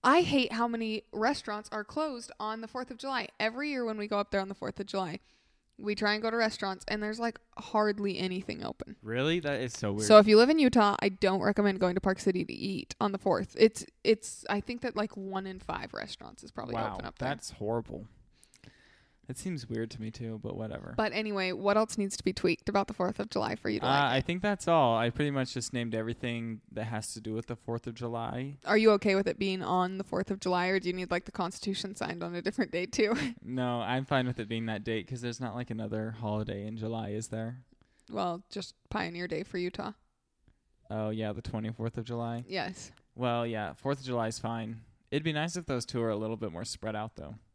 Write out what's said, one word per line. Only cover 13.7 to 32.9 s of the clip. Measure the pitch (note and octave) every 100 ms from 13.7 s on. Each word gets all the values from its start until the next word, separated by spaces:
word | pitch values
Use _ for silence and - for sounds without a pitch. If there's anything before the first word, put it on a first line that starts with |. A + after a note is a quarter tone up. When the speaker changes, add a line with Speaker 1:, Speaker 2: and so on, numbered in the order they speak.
| - - _
Speaker 1:
it's, | - A3 - - -
I | G#3
think | G3+ A#3+
that, | B3 G#3
like, | G#3 G#3
one | F#3+ F#3+ F#3+
in | F#3+
five | - - -
restaurants | - - - - -
is | -
probably | - A2+
Speaker 2:
Wow, | A#2 A2+ F#2+
Speaker 1:
open | A2+
up | -
there. | B2+
Speaker 2:
that's | C#3 -
horrible. | - G#2 A#2 A2 - A2 - _ _ _ - - _ _ _ _ _ -
It | C3
seems | F#3 D#3+ A#2
weird | A2+ A2+
to | A#2
me | A2
too, | A2+ A2+ A2
but | A2 F#2
whatever. | A2 - - -
Speaker 1:
But | A3
anyway, | G#3 A3 G3+ F#3
what | F3 G3+ G#3
else | A3 -
needs | G3 -
to |
be | -
tweaked | - F3 - -
about | G3+ G3
the |
fourth | - F#3 G3+
of | G#3
July | G#3+ G#2+
for | - -
you | G#2+
to | B2+
Speaker 2:
Uh, |
Speaker 1:
like | C#3
Speaker 2:
I | C#3 C3
Speaker 1:
it? |
Speaker 2:
think | C3 F3+
that's | G#3 G3+ -
all. | E3 B2+ A2+
I | A#2+
pretty | - D3
much | C#3 B2+
just | C3 -
named | B2 A#2
everything | A2 A2 A#2+ B2 A#2 A#2 A2 _
that | G#2+ A2+
has | A2 -
to | A2+
do | A2
with | A2 A2+
the |
fourth | A#2+ - A#2 -
of |
July. | A2+ A#2+ A#2 A2+ A#2+ C3+ C#3+
Speaker 1:
Are | - G#3+
you | A3
okay | G3+ G#3
with | G3 G3
it | -
being | G3 F#3+
on | - F3+ F3+ F#3+
the |
fourth | G3 F#3+ F#3+
of | G3
July, | F#3 F3+ F3+
or | F#3+
do | E3+
you |
need, | F3+ F3+
like, | F3 -
the |
Constitution | - F3 - - G3 F#3+
signed | G3+ - F3
on | E3+
a | F3
different | F#3+ A#3+ G3+
day | F3
too? | F3+